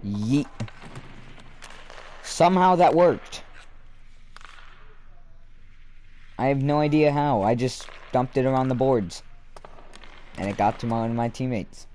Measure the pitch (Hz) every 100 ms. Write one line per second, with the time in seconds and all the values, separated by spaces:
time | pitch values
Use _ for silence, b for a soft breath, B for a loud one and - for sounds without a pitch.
0 | 101 101 107 139 139 - 107 - - -
1 | - - - - - - - - - -
2 | - - - - 170 185 185 180 175 147
3 | 175 127 - - - - - - - -
4 | - - - - - - - - - -
5 | - - - - - - - - - -
6 | - - - - 127 139 135 147 151 151
7 | 151 143 147 123 98 120 127 - - -
8 | - 127 127 - 131 131 131 127 131 127
9 | 90 - - - - - - - - -
10 | - - - - 98 98 104 110 120 113
11 | 113 117 117 - 131 120 - - -